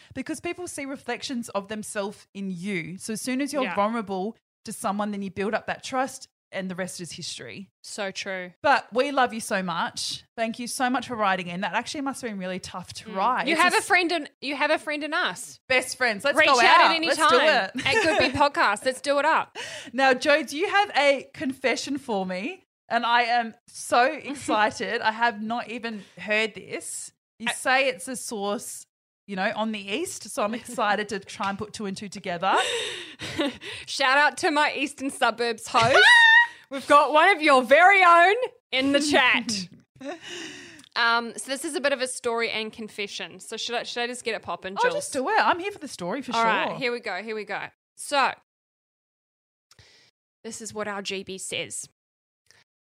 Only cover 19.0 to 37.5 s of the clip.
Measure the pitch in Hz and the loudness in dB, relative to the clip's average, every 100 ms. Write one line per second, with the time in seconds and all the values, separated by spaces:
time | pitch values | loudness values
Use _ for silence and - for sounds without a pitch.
19 | 285 285 294 269 - 403 - - 277 240 | -2 0 2 2 0 -8 -12 -14 -8 2
20 | 269 254 302 302 254 285 381 392 403 254 | 4 4 4 2 2 -4 0 2 2 2
21 | 285 269 - - 285 254 254 254 285 269 | 2 2 -2 -8 -6 -2 -2 -2 -4 -8
22 | - 196 185 185 240 370 _ _ - 240 | -4 -4 -2 -4 -6 -10 _ _ -4 -2
23 | 233 240 233 240 226 - _ - - 262 | 2 2 2 0 -2 -8 _ -14 0 4
24 | 254 294 240 285 - 220 214 - 196 226 | 4 0 -8 -8 -2 2 2 0 -6 -2
25 | 220 220 233 208 214 233 208 233 233 214 | -2 0 0 -2 -6 -6 -8 -8 -8 -10
26 | 185 - 185 214 220 196 - 311 - - | -14 -12 -2 0 0 -4 -12 -12 -10 -12
27 | - _ _ - 233 - 277 262 269 - | -14 _ _ -10 -6 -4 0 2 2 -2
28 | - 247 - 214 202 202 - - - _ | -8 -10 -8 -6 -4 -4 -6 -16 -18 _
29 | _ _ - 190 202 214 220 214 196 233 | _ _ -10 -4 -4 -2 -4 -6 -6 -6
30 | 370 - 214 - 214 233 - 247 208 202 | -6 -10 -10 -4 -4 -4 -8 -4 0 0
31 | 208 202 - - 196 196 208 - 202 196 | -2 -6 -10 -6 -6 -6 -8 -8 -8 -8
32 | 202 202 190 175 190 277 480 480 427 359 | -12 -12 -8 -2 2 2 0 -2 -6 -10
33 | 320 - - - 277 - 403 - - - | -14 -14 -10 -4 -4 -4 -12 -14 -8 0
34 | 269 277 294 294 359 294 294 - 277 - | 2 4 4 2 0 2 2 0 -6 -6
35 | 269 - 240 226 233 233 - 254 226 330 | -6 0 0 2 -2 -4 0 4 6 8
36 | 855 988 932 932 932 - - 269 277 294 | 8 8 8 8 4 -2 -12 -6 6 6
37 | 277 302 359 339 311 | 8 6 6 6 6